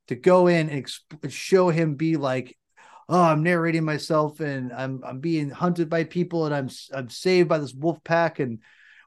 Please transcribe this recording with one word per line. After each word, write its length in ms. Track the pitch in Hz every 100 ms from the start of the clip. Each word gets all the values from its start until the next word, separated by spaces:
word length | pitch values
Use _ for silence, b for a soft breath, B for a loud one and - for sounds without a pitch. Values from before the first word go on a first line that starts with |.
| -
to 60 |
go 320 | 120 180 180 175
in 240 | 170 156
and 140 | 147
exp-, 460 | - - _ 151 143
show 380 | - - 185 180
him 260 | 160 165 139
be 200 | 160 160
like, 400 | 135 131 123 _ _ _ B B -
"Oh, 120 | 170
I'm 220 | 170 151
narrating 420 | 165 175 165 165
myself, 560 | 156 147 - 156 151 151
and 320 | 151 135 127
I'm, 300 | 123 131 131
I'm 160 | 123 131
being 300 | 165 160 143
hunted 380 | 117 180 170 160
by 160 | 165
people, 420 | 160 175 175 170 156
and 80 |
I'm 120 | 147 127
s-, 240 | - -
I'm 160 | 139 123
saved 380 | - 185 185 165
by 100 | 160
this 160 | 139
wolf 280 | 127 160 156
pack," 340 | - 165 165 160
and, 220 | 131 110 b b b b